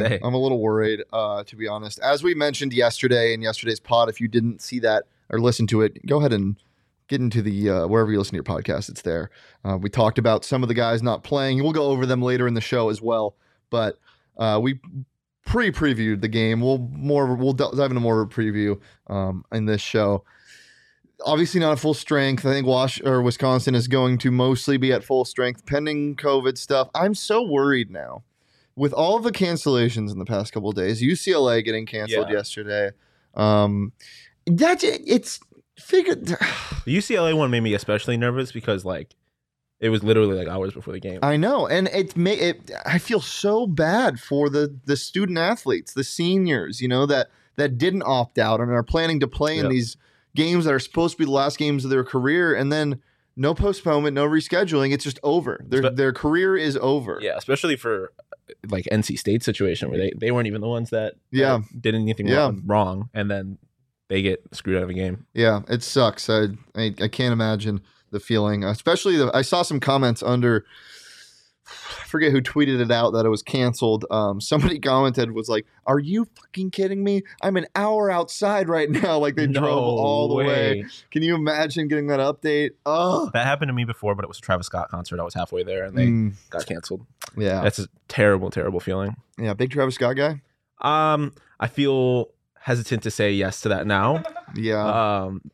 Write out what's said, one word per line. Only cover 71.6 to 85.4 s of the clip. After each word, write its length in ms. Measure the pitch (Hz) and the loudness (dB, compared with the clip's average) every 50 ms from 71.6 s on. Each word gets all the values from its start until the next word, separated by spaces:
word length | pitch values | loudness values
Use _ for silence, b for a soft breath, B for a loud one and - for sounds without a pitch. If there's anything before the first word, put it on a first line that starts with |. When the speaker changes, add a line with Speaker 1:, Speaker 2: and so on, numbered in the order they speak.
| _ | _
Speaker 1:
I 400 | - - - - - - - - | -20 -20 -18 -16 -16 -14 -14 -10
forget 260 | - - 160 160 147 135 | -4 -2 2 4 4 4
who 80 | 135 | 4
tweeted 400 | 123 - - 151 147 139 135 123 | 2 0 2 2 2 2 2 2
it 100 | 120 113 | 2 2
out 200 | 120 117 117 110 | 2 4 4 4
that 160 | 95 113 110 | 4 4 4
it 20 | 113 | 2
was 140 | 110 104 - | 2 0 -2
canceled. 640 | - - 135 127 123 117 - 131 113 110 110 113 - | -2 -2 0 0 0 0 2 2 2 2 2 0 -2
Um, 300 | 101 110 107 101 101 98 | -2 0 0 0 -2 -4
somebody 380 | - - 151 151 139 180 180 151 | -4 -2 0 2 2 2 0 0
<laughs> 20 | |
commented, 520 | - 139 131 131 135 131 120 131 120 113 110 | -2 0 2 2 2 2 2 0 -2 -2 -2
was 180 | 113 110 120 | -4 -4 -2
like, 160 | 113 107 110 b b b b | -2 -2 -2 b b b b
"Are 140 | - 135 147 | 0 0 0
you 280 | 143 151 190 220 233 - _ - | 0 0 0 -2 -2 -2 _ -18
fucking 300 | - _ - 185 190 190 | -20 _ -8 -6 -6 -6
kidding 340 | - - 190 190 196 196 196 | -4 -2 -2 -2 -2 -2 0
me? 180 | 202 202 196 196 B B B B | 0 0 0 -2 B B B B
I'm 160 | 190 196 185 | -2 0 0
an 80 | 165 - - | -2 -2 -4
hour 360 | 196 202 214 220 214 208 196 | -2 0 0 2 2 2 2
outside 600 | 185 175 170 - - - 208 202 208 202 190 165 | 2 0 -2 -2 -4 -2 0 0 2 2 0 0
right 200 | 170 160 151 147 | 0 0 2 2
now." 280 | 147 - - 185 160 156 | 0 0 2 2 2 2
Like, 180 | 147 143 139 | 2 0 0
they 100 | 147 151 | 0 0
drove 160 | 143 135 139 143 | 0 0 2 2
Speaker 2:
No 400 | 147 147 143 123 120 120 117 131 | 2 2 2 2 2 2 2 2
Speaker 1:
all 260 | 143 147 147 147 - | 2 2 2 2 2
the 60 | 143 | 2
way. 100 | - 143 | 2 2
Speaker 2:
way. 380 | 139 143 139 139 135 135 - 202 B B B B B | 2 2 2 2 2 0 -2 -4 B B B B B
Speaker 1:
Can 120 | B 151 156 | B 0 0
you 120 | 165 170 | 2 2
imagine 520 | 165 151 151 156 151 160 156 131 170 156 147 | 2 0 0 0 0 0 -2 -2 -2 -2 0
getting 180 | 151 151 147 | 0 0 0
that 140 | 143 147 135 | 0 0 2
update? 500 | 135 139 147 - - 156 147 147 147 135 - _ - | 2 0 0 -2 0 0 2 2 0 -2 -4 _ -4
Ugh. 440 | 143 151 165 175 180 185 - 330 226 - | -2 0 2 2 2 0 0 -2 -2 -2
Speaker 2:
That 100 | 117 120 | 0 0
happened 240 | 135 143 143 156 135 | 0 0 -2 -2 -2
to 60 | 127 | -2
me 100 | 123 120 | -2 -2
before, 300 | 113 117 - - 104 101 | -4 -4 -4 -2 -2 -2
but 100 | 98 98 | -2 -4
it 40 | - | -8
was 100 | - - | -10 -8
a 20 | |
Travis 260 | - - 95 90 87 | -2 -2 -2 0 -2
Scott 220 | - - 90 87 - | -4 -6 -6 -6 -6
concert. 300 | - 90 87 - 87 87 | -8 -10 -10 -8 -8 -6
I 40 | 85 | -6
was 100 | 85 - | -6 -6
halfway 280 | 90 | -6